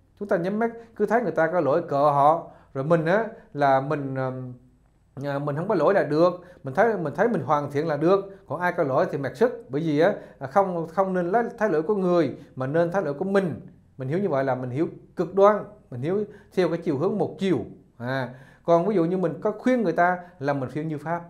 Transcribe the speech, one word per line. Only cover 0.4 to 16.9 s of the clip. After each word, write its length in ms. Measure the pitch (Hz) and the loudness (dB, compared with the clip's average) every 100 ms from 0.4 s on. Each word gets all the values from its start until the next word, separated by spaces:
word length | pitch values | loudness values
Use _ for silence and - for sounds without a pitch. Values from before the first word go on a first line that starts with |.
| 180 208 | 0 -2
mắt 120 | 233 226 - - | -2 -4 -12 -4
cứ 100 | 208 | 0
thấy 160 | 226 | 0
người 100 | 208 | 0
ta 140 | - 160 | 0 0
có 140 | 175 | 2
lỗi 220 | 143 135 123 | 2 0 0
cờ 100 | 139 | 2
họ, 520 | 147 143 143 165 - - _ | 2 4 4 4 -2 -18 _
rồi 100 | 135 | -6
mình 200 | 143 170 | 0 2
á, 200 | 156 202 220 - - | 2 0 0 -8 -12
là 280 | 143 143 135 | 0 2 4
mình, 340 | 143 151 135 | 2 -4 -4
ừm, 380 | 135 131 127 127 123 _ _ _ _ _ - | -4 -4 -6 -12 -16 _ _ _ _ _ -12
à, 140 | 143 139 | -6 -4
mình 180 | 147 143 | -4 -4
không 120 | 190 | 0
có 60 | |
lỗi 200 | 196 151 | 2 4
là 80 | 196 | 2
được, 420 | 143 147 175 175 - - | 2 2 2 0 -10 -16
mình 100 | 135 | -4
thấy, 220 | 131 226 202 | 2 2 2
mình 160 | 156 139 | -2 0
thấy 120 | 233 | 0
mình 140 | 196 | 0
hoàn 280 | 127 147 143 | 0 0 0
thiện 160 | 139 165 | -2 -2
là 100 | 143 | 2
được, 480 | 160 196 196 - - | 2 2 0 -12 -10
còn 140 | 151 | -4
ai 120 | 180 | -2
có 100 | 170 | 0
lỗi 240 | 151 135 180 | 0 2 0
thì 60 | 151 | -2
mặc 180 | 131 - | -4 0
sức. 300 | 226 - - | 0 0 -6
Bởi 140 | 135 | -4
vì 180 | 165 147 | 0 4
á, 140 | 180 202 - - | 4 2 -8 -14
à, 80 | 135 | -2
không, 420 | 202 190 175 165 | 2 2 0 -4
không 260 | - 190 | 0 0
nên 140 | 185 170 | 0 0
lấy, 160 | 220 233 - | 0 0 -2
thấy 120 | 214 | 0
lỗi 120 | 156 | 0
của 120 | 160 | 0
người 420 | 208 180 175 147 - - - | 0 2 4 2 -2 -12 -8
mà 100 | 131 | -2
nên 240 | 156 170 | 0 0
thấy 120 | 190 | 0
lỗi 120 | 156 | -2
của 100 | 143 | -4
mình. 360 | 190 196 185 117 - - _ - | 0 0 0 -4 -12 -20 _ -10
Mình 100 | 131 | -4
hiểu 100 | 160 | -2
như 100 | 196 | 0
vậy 160 | 139 | 0
là 100 | 135 | 0
mình 160 | 127 127 | -2 -4
hiểu 180 | 127 185 - - - | -4 -4 -6 -10 -6
cực 180 | 135 | -2
đoan, 300 | 190 202 208 - - - | 6 6 6 -2 -18 -14
mình 100 | 117 | -8
hiểu 240 | 143 202 202 - - | -4 -4 -4 -10 -8
theo 140 | - 175 | 0 0
cái 100 | 165 | 0
chiều 200 | 165 | -2